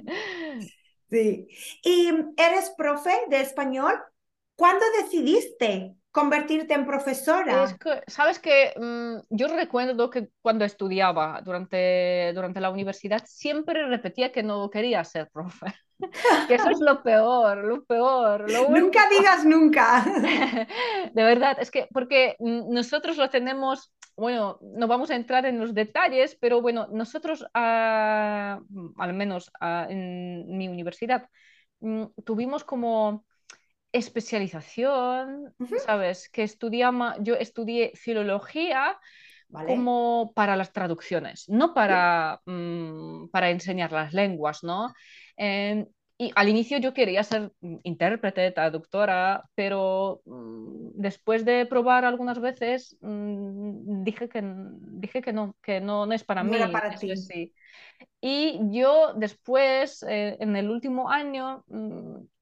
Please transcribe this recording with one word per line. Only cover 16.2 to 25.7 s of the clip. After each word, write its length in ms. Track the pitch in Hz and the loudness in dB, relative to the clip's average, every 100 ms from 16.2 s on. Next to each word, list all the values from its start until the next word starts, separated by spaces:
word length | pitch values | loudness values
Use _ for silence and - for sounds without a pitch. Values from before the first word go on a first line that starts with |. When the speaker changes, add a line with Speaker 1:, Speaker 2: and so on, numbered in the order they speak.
| 480 311 302 | 4 4 4
Speaker 1:
Que 80 | 240 | 4
eso 140 | - | 4
es 80 | 302 | 4
lo 220 | 294 262 | 4 4
peor, 540 | 240 220 220 247 214 202 208 | 4 4 6 4 4 2 -2
lo 180 | 247 - | -4 -2
peor, 560 | 233 254 262 220 208 208 | 2 4 4 2 0 0
lo 180 | 233 277 | 2 6
Speaker 2:
Nunca 340 | 311 370 392 | 6 6 6
Speaker 1:
último. 60 | 415 | 8
Speaker 2:
digas 340 | 392 392 349 302 | 8 8 8 8
nunca. 580 | 320 302 294 226 240 254 | 8 8 8 6 6 4
Speaker 1:
<laughs> 1080 | 392 - 302 262 247 220 453 494 403 339 | 2 2 2 0 -2 -4 -4 -4 -2 -2
De 100 | 226 | 4
verdad, 340 | 220 240 269 269 | 6 6 4 2
es 120 | 240 | -2
que 160 | 269 - | -4 -2
porque, 420 | 262 247 269 226 - | -4 2 4 4 2
mm, 320 | 233 233 220 | -4 -4 -2
nosotros 440 | 240 233 294 311 311 | -2 0 -4 -2 -2
lo 120 | 262 | 0
tenemos, 640 | 254 247 269 269 269 - _ - - | 0 -2 -2 -2 -4 -8 _ -20 -6
bueno, 440 | 233 240 202 - | -4 -2 -4 -6
no 260 | 202 208 226 | -12 -2 0
vamos 220 | 247 302 | 2 0
a 40 | 247 | -4
entrar 300 | 233 254 262 | 0 0 0
en 140 | 233 | -2
los 140 | 226 | -4